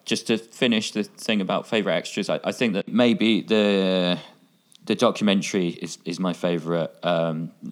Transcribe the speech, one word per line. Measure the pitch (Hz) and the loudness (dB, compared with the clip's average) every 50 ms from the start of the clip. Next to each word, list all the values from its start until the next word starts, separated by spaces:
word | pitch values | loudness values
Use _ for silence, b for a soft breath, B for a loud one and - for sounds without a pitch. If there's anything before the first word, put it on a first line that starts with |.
| - | -6
just | - 117 104 - - | -4 -4 -2 0 0
to | 113 107 | -2 -2
finish | - - - - 139 120 113 107 104 - - | -2 -6 -6 -2 0 2 2 0 0 -2 -4
the | 107 101 | -6 -6
thing | - - - - - 110 104 | -6 -8 -8 -4 -2 -2 0
about | 95 90 101 87 - | 0 0 -2 -2 -2
favourite | - 117 110 95 95 82 | -2 -2 0 0 2 0
extras, | 87 - - - 107 98 - | -2 -2 -4 -6 -4 -2 -2
I, | 80 78 - | -2 -2 -2
I | - - | -2 -2
think | - 127 113 92 | 0 0 0 0
that | 98 - - | -2 -2 0
maybe | 90 117 123 120 113 92 107 113 110 92 - | 2 2 4 4 4 4 2 2 2 2 0
the, | - 110 107 104 101 101 98 95 92 92 92 90 90 90 82 B B B B _ _ _ _ _ _ _ _ - | 2 2 2 4 4 4 2 2 2 2 2 2 0 0 -2 B B B B _ _ _ _ _ _ _ _ -6
the | - 110 | -4 0
documentary | 95 123 113 101 - 110 104 98 98 85 - - 98 90 85 | 2 2 2 2 2 2 2 2 2 0 0 -2 0 0 -2
is, | - - - 82 - - - | -2 -6 -10 -12 -12 -12 -10
is | - 85 80 | -8 -6 -4
my | 92 90 82 | -4 -4 -2
favourite. | - - 87 87 82 78 82 85 85 80 - - - - | -2 -2 -2 -2 -2 -2 -2 -2 -2 -2 -4 -6 -6 -2
Um, | 85 87 82 82 82 80 80 82 82 - _ - - | 0 0 0 0 0 -2 -4 -6 -8 -10 _ -16 -16